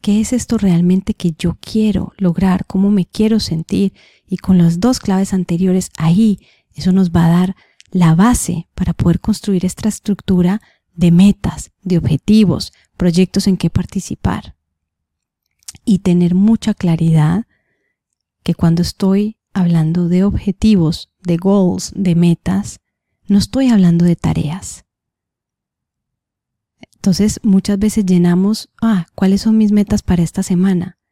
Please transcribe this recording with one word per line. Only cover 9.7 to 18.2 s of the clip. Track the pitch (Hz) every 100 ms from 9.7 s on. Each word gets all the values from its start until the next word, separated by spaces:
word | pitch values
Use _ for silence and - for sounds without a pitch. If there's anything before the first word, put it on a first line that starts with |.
| - 214
estructura | - - 196 - 180 175 208 _ _ _
de | - 175
metas, | 170 196 - - - - _
de | 185 175
objetivos, | 156 147 - 214 196 147 - _ _ _
proyectos | 180 170 185 202 196
en | 185
que | 170
participar. | - 175 196 - - - 214 - - _ _ _ _ _ _ _ _ _ _ - - -
Y | 196
tener | 185 175 175 180
mucha | 208 226 -
claridad | 208 180 165 165 160 151 180 - _ _ _ _ _ _ _